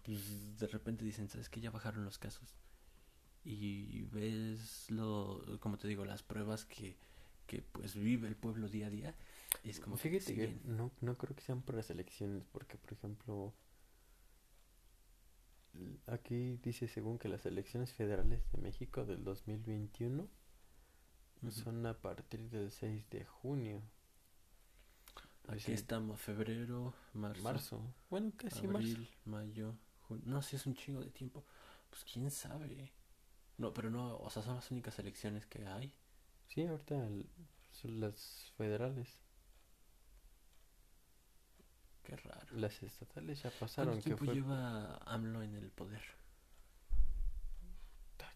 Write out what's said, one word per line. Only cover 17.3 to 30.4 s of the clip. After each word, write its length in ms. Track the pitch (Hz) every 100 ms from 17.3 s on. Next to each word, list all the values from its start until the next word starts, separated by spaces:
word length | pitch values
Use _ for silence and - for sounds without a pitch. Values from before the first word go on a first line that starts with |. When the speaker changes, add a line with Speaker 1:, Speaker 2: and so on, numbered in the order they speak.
| 92 -
Speaker 2:
elecciones 460 | 92 - 120 127
federales 500 | - 104 95 - - -
de 60 | -
México 420 | - - 120 -
del 200 | 113 90
dos 220 | 92 101 110
mil 120 | 107
veintiuno 680 | 110 107 104 - 120 143 202 - - - - - - - - - - - 117
Speaker 1:
Ujú. 140 | 110
Speaker 2:
Son 240 | 110 117 113
a 80 |
partir 540 | 110 95 - - 110 113
del 200 | 113 98
seis 380 | - 110 107 -
de 140 | 101
junio. 580 | - - 127 139 110 104 110 - - - - - - - - - - - - - - - -
Speaker 1:
Aquí 100 | 104
Speaker 2:
Dicen 180 | 117
Speaker 1:
estamos, 460 | 110 - 113 110 107
febrero, 720 | - 104 110 113 120 123 123 - -
marzo. 300 | 107 104 95
Speaker 2:
Marzo. 520 | 110 135 - 110 120 - -
Bueno, 240 | 190 220 -
casi 300 | 220 - 104
marzo. 120 | 202
Speaker 1:
Abril, 300 | 113 117 117 - 107
mayo, 480 | 107 107 107 110 113 - - -
junio. 140 | 117 117
No, 140 | 139